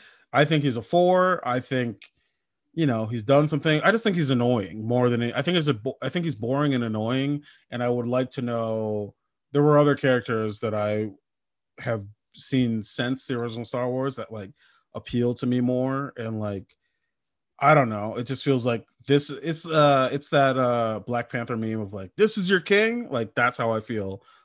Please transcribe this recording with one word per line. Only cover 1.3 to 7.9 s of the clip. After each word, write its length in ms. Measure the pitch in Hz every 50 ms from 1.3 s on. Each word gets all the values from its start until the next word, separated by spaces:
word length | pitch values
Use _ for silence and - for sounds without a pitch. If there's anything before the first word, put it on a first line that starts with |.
| 180 - -
I 120 | 123 123 127
think, 400 | 127 - 135 127 123 117 107 - - - _ _ _ _ _ _ _ _ _ _ _ _ _
you 120 | 165 160
know, 200 | 139 117 110 110
he's 180 | 110 120 117 107
done 240 | 120 139 147 151
something. 340 | 147 156 139 - 160 151 151
I 100 | 143 180
just 120 | 214 226 -
think 140 | 214 180
he's 120 | 175 151 131
annoying 560 | 135 120 120 123 123 113 95 85 80 110 107
more 240 | 113 120 123 123 123
than, 140 | 120 117 117 120 -
I 80 | 123
think 140 | 139 175 180
he's 140 | 175 151 147
a 40 | 127
bo-, 220 | 104 107 131 123 -
I 80 | 131 131
think 160 | - 180 165
he's 100 | 165 123
boring 380 | 107 117 117 135 143 151 143 135
and 80 | 123 120
annoying. 600 | 113 107 107 110 113 127 131 135 143 147 147 143 - - _ _ _
And 100 | 127 120
I 80 | 120
would 180 | 123